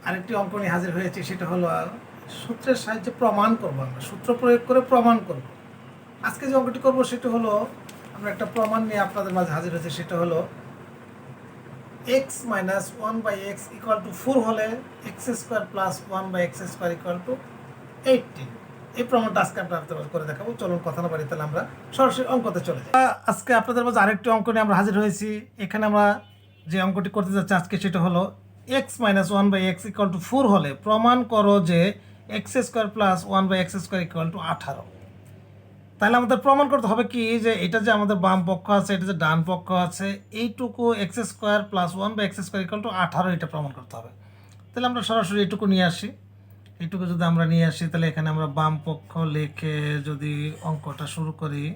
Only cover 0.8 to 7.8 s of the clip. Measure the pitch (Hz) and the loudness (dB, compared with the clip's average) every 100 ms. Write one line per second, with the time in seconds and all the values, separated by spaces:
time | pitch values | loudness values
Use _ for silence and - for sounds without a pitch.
0.8 | 180 170 185 - 156 185 175 180 175 160 | -2 -2 -4 -6 -8 -6 -4 0 0 0
1.8 | 165 - - - - - - 233 - 247 | -4 -10 -18 -20 -18 -16 -10 -6 0 0
2.8 | - 220 - - 233 202 214 226 185 135 | 0 -6 -6 0 2 4 2 2 -2 -4
3.8 | 131 - - 202 - 240 247 240 240 254 | -6 -8 -12 -12 -2 0 4 4 6 2
4.8 | 254 247 233 226 - 143 - - - - | 6 4 6 4 2 -8 -10 -18 -20 -20
5.8 | - - - - - - 277 262 254 247 | -20 -20 -20 -8 -8 -6 0 2 0 2
6.8 | 269 254 247 240 254 233 226 208 233 - | 2 4 2 0 0 0 2 0 -2 -8